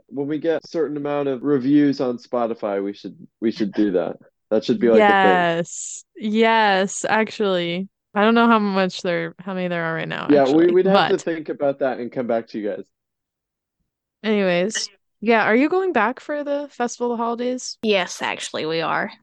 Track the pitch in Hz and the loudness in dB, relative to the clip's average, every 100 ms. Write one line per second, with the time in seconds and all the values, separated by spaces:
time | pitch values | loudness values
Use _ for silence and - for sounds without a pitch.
0 | _ 123 143 151 160 156 - 175 143 147 | _ -8 -6 -4 -2 -4 -4 -4 -4 -4
1 | 143 147 139 127 135 143 127 147 143 139 | -4 -4 -4 -4 0 0 4 4 4 2
2 | 127 120 - 123 117 113 107 98 98 101 | -2 -4 -4 -2 -2 -4 -4 -4 -4 -8
3 | - - - - 113 - 104 95 104 90 | -14 -16 -20 -4 -4 -2 -4 0 2 2
4 | 87 - _ _ - 110 - 117 117 113 | -2 -8 _ _ -2 -2 0 2 4 4
5 | 208 196 190 180 170 170 175 - - - | 6 4 4 4 2 -2 -4 -8 -14 -14
6 | - 370 214 214 226 226 214 190 190 - | -18 -10 -2 2 4 4 2 2 0 -4
7 | - 214 220 - 202 185 170 175 196 _ | -2 0 0 -2 -2 0 -2 -4 -8 _
8 | _ 208 214 233 233 226 208 190 185 - | _ 0 4 6 6 4 2 0 -2 -2
9 | 185 170 165 - 196 185 180 175 165 160 | -4 -4 -4 -10 -10 -6 -4 -4 -4 -4
10 | 160 - - 143 135 151 175 180 185 196 | -6 -6 2 2 4 4 4 4 6 4
11 | 165 185 - 165 151 143 143 139 135 117 | 4 0 -2 -6 -6 -4 -2 -2 -4 -4
12 | 120 135 117 113 113 113 101 92 - _ | -8 -6 -2 -2 -4 -6 -6 -6 -12 _
13 | _ _ _ _ _ _ _ _ _ _ | _ _ _ _ _ _ _ _ _ _
14 | _ _ 208 208 190 175 190 - - _ | _ _ -2 0 2 0 0 -4 -10 _
15 | _ - 208 233 196 226 294 370 381 254 | _ -8 0 2 4 2 2 0 0 0
16 | 208 254 - 294 285 285 285 - 240 - | 0 -2 -8 -8 -4 -6 -6 -6 -6 -4
17 | 240 226 233 233 247 254 - - 220 196 | -4 -4 -4 -4 -6 -6 -8 -6 0 0
18 | 185 - 113 95 - 110 156 165 151 151 | 0 -6 -6 -6 -8 -8 -6 -4 -2 -4
19 | - - | -6 -8